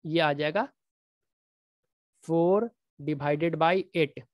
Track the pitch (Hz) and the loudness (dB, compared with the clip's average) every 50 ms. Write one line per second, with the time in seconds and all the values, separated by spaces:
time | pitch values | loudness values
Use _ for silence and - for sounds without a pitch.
0 | - 160 156 165 160 151 143 143 147 151 165 202 262 - _ _ _ _ _ _ | -6 -2 0 2 2 2 0 0 -2 -2 -2 -2 -4 -4 _ _ _ _ _ _
1 | _ _ _ _ _ _ _ _ _ _ _ _ _ _ _ _ _ _ _ _ | _ _ _ _ _ _ _ _ _ _ _ _ _ _ _ _ _ _ _ _
2 | _ _ _ _ - - 165 165 170 175 190 208 233 233 _ _ _ _ _ _ | _ _ _ _ -6 -2 0 2 2 4 2 2 0 -4 _ _ _ _ _ _
3 | 143 147 151 139 143 147 151 151 165 170 160 156 160 165 180 190 170 _ - 175 | -6 -6 -6 -2 -2 -2 -2 0 0 -2 0 2 2 2 2 0 -2 _ 0 0
4 | 156 131 _ 139 - _ | 0 0 _ -16 -18 _